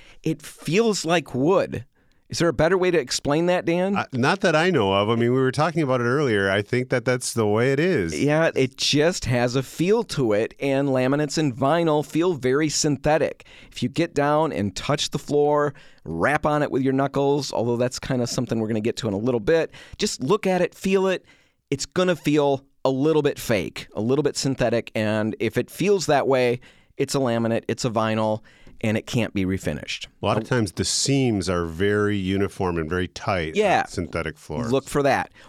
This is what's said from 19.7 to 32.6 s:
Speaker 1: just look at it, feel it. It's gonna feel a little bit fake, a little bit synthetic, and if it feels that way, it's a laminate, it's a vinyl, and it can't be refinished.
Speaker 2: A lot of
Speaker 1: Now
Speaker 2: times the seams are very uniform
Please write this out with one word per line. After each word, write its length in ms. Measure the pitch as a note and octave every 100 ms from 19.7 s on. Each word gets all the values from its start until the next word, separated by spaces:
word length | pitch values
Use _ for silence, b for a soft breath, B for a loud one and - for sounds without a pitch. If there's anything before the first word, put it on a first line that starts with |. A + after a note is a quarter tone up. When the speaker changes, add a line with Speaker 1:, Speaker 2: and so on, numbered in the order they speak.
| B B B
Speaker 1:
just 240 | - -
look 240 | C3 G#3 F#3+
at 160 | F3+
it, 140 | F3 -
feel 320 | F#3+ F#3+ F#3+
it. 180 | F3+ _ b b b -
It's 160 | C#3 -
gonna 280 | - F#3 E3+
feel 480 | D3 D3 C#3+ C3+ - _ C3
a 60 |
little 320 | C3+ D3+ D#3
bit 160 | C#3+ -
fake, 480 | - G#2 C2 - - -
a 60 |
little 200 | A2+ C#3
bit 160 | D3 -
synthetic, 540 | C#3 C3 A#2+ A#2 -
and 420 | A2+ G#2+ G#2+ A2 -
if 180 | A2 B2
it 140 | -
feels 340 | - F#3 G3+ D#3
that 220 | C#3+ A#2+
way, 320 | B2+ B2 A#2+ b b b -
it's 200 | C3+ C#3
a 40 |
laminate, 440 | B2+ A#2 A2+ A2+ -
it's 180 | A#2 C3
a 40 |
vinyl, 520 | A2 A2 A2 G#2+ G#2+ - B B B
and 140 | A2 G#2+
it 80 | -
can't 280 | B2 G#2+
be 100 | G2+
refinished. 640 | F#2 F#2+ - D2 - - - -
Speaker 2:
A 20 | G2+
lot 120 | G#3
of 60 |
Speaker 1:
Now 120 | A2 B2
Speaker 2:
times 160 | G#2
the 140 | - F#2
seams 640 | - - C#3 B2+ G#2 E2+
are 160 | F2 E2
very 500 | D#2+ G2+ G#2 G#2 G#2
uniform 640 | F#2 G2 G2 -